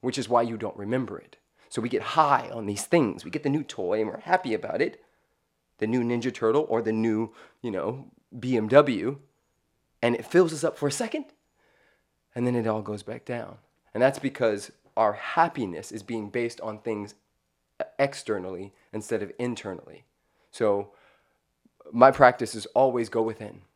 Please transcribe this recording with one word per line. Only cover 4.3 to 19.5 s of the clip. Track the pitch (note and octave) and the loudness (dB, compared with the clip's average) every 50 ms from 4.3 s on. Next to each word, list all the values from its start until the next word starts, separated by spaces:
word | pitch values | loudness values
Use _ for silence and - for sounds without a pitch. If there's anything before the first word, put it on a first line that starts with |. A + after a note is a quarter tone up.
| F3+ F3+ - C3 A2 | 0 0 2 -2 -4
about | G#2 - - - G#2 | -4 -4 -4 -2 -2
it, | D3+ - - - _ _ _ _ _ _ _ _ _ _ _ _ _ _ _ _ | -2 -2 -4 -10 _ _ _ _ _ _ _ _ _ _ _ _ _ _ _ _
the | G#2+ | -4
new | A2 A#2+ B2+ A#2+ | 0 0 0 0
Ninja | A#2 A#2+ A#2+ A#2 B2+ A#2+ | 0 -2 -2 -2 -4 -4
Turtle | - A#2 A2 A2 D3 D#3 - | 0 0 2 2 2 2 2
or | A2 A#2 | -2 0
the | A2 A2 A2 | 0 0 0
new, | A2 A2 A2+ G#2+ G#2+ A2+ G#2+ _ - - - _ _ | 2 2 2 2 0 -2 -4 _ -20 -20 -20 _ _
you | - A#2+ | -10 -6
know, | G2+ F#2 C#2+ G2+ B2 C3+ C#3 - _ _ _ _ - | -4 -4 -4 -4 -6 -8 -14 -18 _ _ _ _ -16
B | A#2+ A2 B2+ B2+ | -10 -4 0 2
M | A#2 G#2+ | 2 2
W, | A2 B2 C#3+ D3+ C#3+ A#2+ F#2+ E2+ A#2+ C#3+ C#3+ _ _ _ _ _ _ _ _ _ _ _ _ _ _ _ _ | 8 8 8 8 8 2 -2 -2 -4 -6 -6 _ _ _ _ _ _ _ _ _ _ _ _ _ _ _ _
and | - A#2+ A#2+ | -2 0 0
it | - - | -2 -4
fills | - - F3 F#3 E3 E3 | 2 4 4 4 4 0
us | C#3+ C#3+ | -2 -4
up | D#3 - | -4 -4
for | - D3 | -2 -4
a | C#3+ | -4
second, | C#3+ - A#3 A3+ - D4+ C#4+ - _ _ _ _ _ _ _ _ _ _ _ _ _ _ _ _ _ _ _ _ _ | -2 -4 -6 -6 -6 -8 -8 -10 _ _ _ _ _ _ _ _ _ _ _ _ _ _ _ _ _ _ _ _ _
and | B2 B2 | -4 -2
then | B2 B2 | 0 0
it | A#2+ A2 | 0 0
all | A2+ G#2+ G#2+ | 0 -2 -2
goes | G2+ G#2 G#2+ G2+ G2+ | -4 -6 -10 -10 -10
back | - A2+ B2 _ | -12 -14 -12 _
down. | - B2 A#2+ A2+ - - - _ _ _ _ _ _ _ | -10 -8 -8 -8 -12 -16 -20 _ _ _ _ _ _ _
And | A2 B2 | 2 2
that's | C3+ C3+ - | 4 2 2
because | - C3+ C3+ - B2+ A2+ G#2 G2+ G2+ - _ _ _ _ _ | -6 -6 -2 0 0 0 0 0 -6 -12 _ _ _ _ _
our | A2 A2 G#2 G#2 | 2 2 2 0
happiness | - - - - E3 E3 E3+ E3 C#3+ A#2 F#2+ F2 D#2 G#2 - | -2 -8 -4 2 2 2 2 2 -4 -6 -6 -6 -8 -12 -12
is | - A2+ G2+ | -12 -14 -10
being | - A#2 A2+ G#2+ G#2 | -8 -8 -8 -8 -6
based | - B2 A#2+ A#2 - - | -4 -4 -4 -4 -6 -8
on | - A2 G#2+ G#2+ | -10 -10 -10 -8
things | _ A#2+ A2 G#2 G2+ G2+ - _ _ _ _ _ _ _ _ _ _ _ _ _ - - _ - | _ -6 -6 -6 -8 -12 -14 _ _ _ _ _ _ _ _ _ _ _ _ _ -10 -10 _ -2
externally | C#3 C#3 C#3 - - - G#2+ G2 F2+ F#2 F#2 F2 F#2+ G2 _ _ _ _ - | -2 -2 -2 -8 -6 -6 -4 -4 -4 -8 -10 -10 -12 -14 _ _ _ _ -12
instead | A2 G#2 - A#2 G#2+ | -10 -6 -4 -4 -4
of | G2+ F#2 - - | -4 -8 -8 -6
internally. | B2 B2 | -6 -6